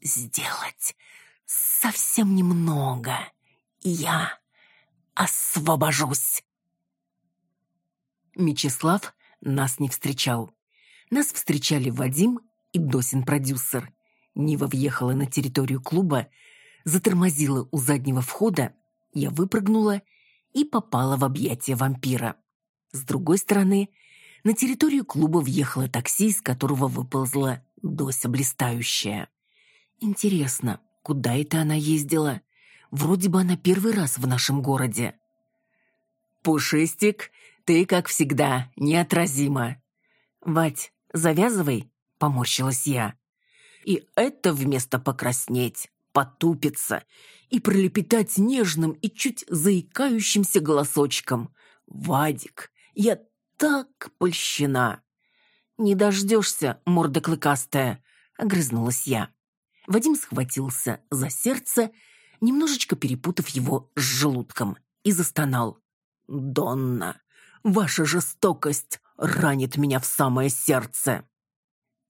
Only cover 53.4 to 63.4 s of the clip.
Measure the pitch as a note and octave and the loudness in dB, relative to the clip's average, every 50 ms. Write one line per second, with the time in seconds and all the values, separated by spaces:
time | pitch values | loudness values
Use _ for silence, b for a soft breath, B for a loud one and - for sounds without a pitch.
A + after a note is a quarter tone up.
53.4 | _ _ _ - D4+ D4+ C#4+ C#4 C4 - _ - - - _ - F3+ F3+ D#3+ - | _ _ _ -2 0 2 2 0 -2 -6 _ -18 -18 -16 _ -2 -2 -2 0 -2
54.4 | - - - - D3 C#3 C3+ B2+ B2 A2+ G2 - _ _ _ _ _ _ _ _ | -4 -4 -2 -2 0 0 2 2 2 2 0 -4 _ _ _ _ _ _ _ _
55.4 | _ _ _ _ _ _ _ - A3 G3+ G3 F#3 G#3 G#3 G3 G3 G3 G3 A3+ A3 | _ _ _ _ _ _ _ 0 2 2 4 4 4 4 2 2 2 2 2 2
56.4 | F#3+ - - - D#3 C3 - - - F3+ F3 F3 E3 D3+ C3 F3 - E3 E3 D3+ | 2 2 -2 -2 -2 -2 -2 -2 0 0 2 2 2 2 0 0 0 0 -2 0
57.4 | - D3+ C#3+ C3+ - - - C#3 C3+ B2 G#2 - b b b b b b b b | 2 2 0 0 -2 -2 -2 0 0 0 -2 -6 b b b b b b b b
58.4 | - G#3 G3 F3+ D#3 B2 A#2 A#2 A#2 B2 B2 - - C3+ B2+ A2 F2+ - _ _ | -2 0 2 2 0 0 0 -2 -2 -2 -2 -2 -2 -2 -2 -2 -2 -6 _ _
59.4 | _ _ _ _ _ _ b b b b F#3+ A3+ A3+ D#4 D4+ C#4+ - - A#3 - | _ _ _ _ _ _ b b b b 0 2 2 2 0 0 -2 -4 -4 -4
60.4 | B2+ B2+ - C#3 C3+ C3+ B2 - - B2 A2 - _ - C#3+ C3 C3 - - - | -4 -2 -4 -6 -6 -6 -6 -6 -4 -4 -6 -6 _ -6 -4 -4 -2 -2 -4 -2
61.4 | - A#3 C4 B3 - - - A#3+ A3+ A3 b b b b b b b b b b | -2 -2 -2 -2 -4 -4 0 0 0 0 b b b b b b b b b b
62.4 | G#3+ A#3+ C4 D4 D#4+ D4+ C#4+ A#3+ - - G3+ - - B2+ B2+ B2+ - E3+ F3+ - | 0 2 2 2 2 0 0 -2 -2 -2 -4 -2 -2 -4 -4 -4 -4 -4 -4 -4